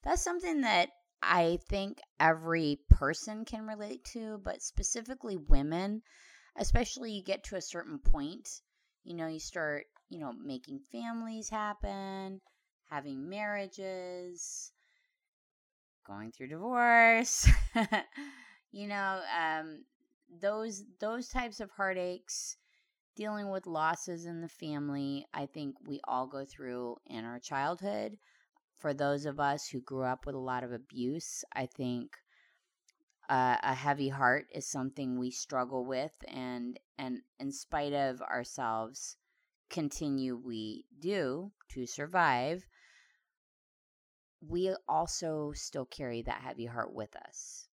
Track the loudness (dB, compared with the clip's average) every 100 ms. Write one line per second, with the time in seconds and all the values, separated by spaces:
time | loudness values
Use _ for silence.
0 | 0 0 0 -2 0 2 4 4 4 -2
1 | _ _ 2 4 4 2 -2 -4 -4 -8
2 | -18 _ 4 4 2 2 2 -2 10 10
3 | 10 0 -4 -8 -8 -8 -8 -8 -8 -10
4 | -10 -10 -8 -8 -8 -6 -4 -2 -2 -4
5 | -6 -8 -4 -4 10 10 10 0 0 -4
6 | _ -20 -20 -20 -16 -4 4 4 4 -4
7 | -6 -6 -4 -6 -4 -10 -8 -10 -8 4
8 | 8 8 4 -6 -14 -16 _ _ _ _
9 | -12 -6 -6 -6 -8 -4 -2 -2 -6 _
10 | _ -10 -8 -8 -8 -8 -10 -14 -10 -8
11 | -6 -6 -6 -8 -6 -4 -4 -4 -4 -4
12 | -6 -8 -8 -10 _ _ _ _ _ -8
13 | -6 -8 -8 -6 -4 -4 -6 -8 -8 -6
14 | -8 -10 -10 -10 -10 -10 -12 _ _ _
15 | _ _ _ _ _ _ _ _ _ _
16 | -16 -12 -12 -12 -12 -8 -2 4 8 10
17 | 10 8 4 8 10 10 8 2 2 0
18 | -2 -12 -14 -14 -20 -20 _ -12 -6 -2
19 | -2 -2 -2 0 0 0 -4 -12 -20 _
20 | _ _ _ -2 -2 0 -4 -8 -14 -6
21 | -4 -4 -2 -4 -4 -8 -12 -2 -2 0
22 | -2 -4 -8 -8 -8 -12 _ _ _ _
23 | _ -8 -6 -4 -4 -4 -2 0 2 0
24 | -4 -8 -8 -8 -10 -10 -6 -4 -2 -2
25 | -2 -4 -8 -8 -8 -6 -8 -8 -10 -8
26 | -2 -2 -2 -6 -10 -10 -8 -6 -6 -8
27 | -10 -10 -8 -10 -6 -2 0 -2 -4 -2
28 | -4 -8 _ _ _ _ _ _ -4 0
29 | 2 2 -2 0 0 0 -4 -10 -6 -2
30 | -2 -2 -4 -6 -4 -4 -4 -8 -10 -4
31 | -2 -2 -6 -10 -8 -6 -6 -4 -4 -4
32 | -6 -16 _ _ _ _ _ _ _ _
33 | _ _ 0 2 4 2 2 0 0 2
34 | 0 4 4 4 0 -10 -6 -4 -4 -4
35 | -4 -2 -4 -6 -4 -2 -2 -4 -2 -4
36 | -4 -10 -14 -10 -8 -6 -8 -10 _ -10
37 | -6 -6 _ _ -10 -10 -4 -2 0 2
38 | 0 -2 -4 -4 -4 -4 -2 -2 -4 -8
39 | -12 -14 _ _ _ _ _ -4 -4 -2
40 | -2 -2 -2 -4 -6 -6 -6 -10 -14 -8
41 | -2 0 0 -2 -8 _ _ -10 -8 -8
42 | -2 4 4 4 0 -4 -8 _ -20 -20
43 | _ _ _ _ _ _ _ _ _ _
44 | _ _ _ _ -4 0 0 0 0 0
45 | 0 -2 -2 -2 -4 -6 -8 -8 -8 -6
46 | -6 -4 -4 -6 -8 -8 -6 -4 -4 -6
47 | -8 -10 -16 -14 -14 -16 -20